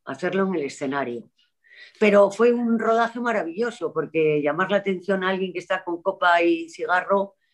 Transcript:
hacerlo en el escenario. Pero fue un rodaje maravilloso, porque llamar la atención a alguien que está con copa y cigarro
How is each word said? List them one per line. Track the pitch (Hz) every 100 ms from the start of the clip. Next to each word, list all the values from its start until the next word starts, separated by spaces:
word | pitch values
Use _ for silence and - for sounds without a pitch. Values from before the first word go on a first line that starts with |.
hacerlo | - - 180 190 190
en | 175
el |
escenario. | 139 - 135 139 123 120 - _ _ _ _ - - -
Pero | 214 202 196
fue | 202 240
un | 240 233 226
rodaje | 214 226 226 240
maravilloso, | 240 214 165 170 233 - 160
porque | 160 143 165 156 151
llamar | 143 156 180
la | 202
atención | 196 180 190 190
a | 185
alguien | 190 190
que | 175
está | 175 185
con | 175 170
copa | 190 190 180 175
y | 170 165 165
cigarro | - 160 180 180 196 196 _ _